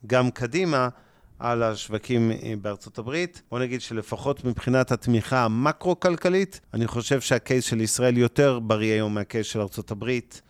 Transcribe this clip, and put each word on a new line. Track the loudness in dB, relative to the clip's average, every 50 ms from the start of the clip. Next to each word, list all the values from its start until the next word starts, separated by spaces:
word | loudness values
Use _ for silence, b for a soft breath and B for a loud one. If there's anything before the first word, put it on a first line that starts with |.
| -4
גם | 2 2 4 4 2
קדימה | 0 -2 -4 -2 -2 0 0 2 2 2 0 0 -2 b b b b b b b -12 -6
על | -2 -2 0 2
השווקים, | 0 0 -2 -4 -6 -6 -6 -6 -2 0 2 2 2 2
אה, | 0 -2 -6 -8 -8 -6
בארצות | -6 -8 -8 -8 -12 -14 -12 -12
הברית. | -8 -6 -4 -4 -4 -6 -8 -14 -12 _
בוא | -4 -4
נגיד | -2 -2 -4 -6
שלפחות | -6 -6 -6 -6 -6 -6 -8 -4 -4 -4 -4 -2 -4
מבחינת | -4 -4 -2 0 2 2 2 2 2
התמיכה | 0 -2 2 2 2 2 2 0 0 2 2
המקרו-כלכלית, | 2 2 2 0 0 0 0 -2 -2 0 2 2 0 0 0 0 2 2 2 0 -2 -6 -14 -16 _ -4
אני | -2 -2
חושב | -2 -2 -4 -2 0 0 0
שהקייס | 2 2 0 0 2 0 0 0 0
של | 0 0 0
ישראל | 0 0 0 2 2 4 4 4
יותר | 4 4 4 4 4 4 4 2
בריא | 0 0 0 2 2 2
היום | 2 2 2 0 -2
מהקייס | -2 -4 -4 -4 -4 -4
של | -2 -2 -4
ארצות | -4 -4 -6 -8 -10 -8
הברית, | -8 -6 -4 -2 -2 -4 -4 -8 -16 -20 -12